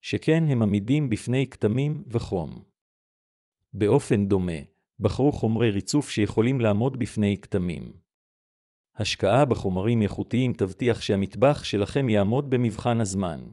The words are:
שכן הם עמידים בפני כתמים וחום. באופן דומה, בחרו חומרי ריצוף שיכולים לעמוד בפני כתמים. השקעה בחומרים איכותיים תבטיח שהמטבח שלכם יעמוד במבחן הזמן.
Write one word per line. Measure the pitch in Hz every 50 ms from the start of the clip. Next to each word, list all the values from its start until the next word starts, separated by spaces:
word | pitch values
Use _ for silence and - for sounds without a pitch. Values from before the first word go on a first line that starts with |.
שכן | _ - - 101 - - 156 165 165 156
הם | 139 120 110
עמידים | 101 98 104 98 110 135 151 151 135
בפני | 117 107 - - 120 131 139
כתמים | 131 - - - 107 107 127 139 147 151 143 -
וחום. | - 110 117 - - 107 92 80 71 58 57 - _ _ _ _ _ _ _ _ _ _ _ _ _ _ _ _ _ _ _ _ _ -
באופן | 101 104 101 113 143 - - 135 104 101 98
דומה, | 101 95 92 90 85 76 69 - _ _ _ _ _ _
בחרו | 98 101 87 - 127 147 143
חומרי | - - 110 113 110 117 117
ריצוף | 101 98 95 - - 147 139 -
שיכולים | - - 104 101 - - 110 120 135 135
לעמוד | 117 110 101 101 117 135 135 131
בפני | 120 - - - 107 101 101 92 -
כתמים. | - - 101 87 90 82 62 58 58 - - _ _ _ _ _ _ _ _ _ _ _ _ _ _ _ _ _ _ _
השקעה | - 110 - - - - 95 104 127 147
בחומרים | 135 113 101 - 101 90 92 95 113 120 117 107
איכותיים | 95 - - 101 - - 117 131 127 -
תבטיח | - 104 95 92 _ 131 120 110 117
שהמטבח | - - 107 98 98 92 - 98 117 139 147 147 -
שלכם | - - 101 101 - - 143 139 127
יעמוד | 110 104 98 95 113 131 147 139
במבחן | 127 123 123 117 95 - - 123 120 113
הזמן. | 113 95 95 95 98 87 80 67 62 58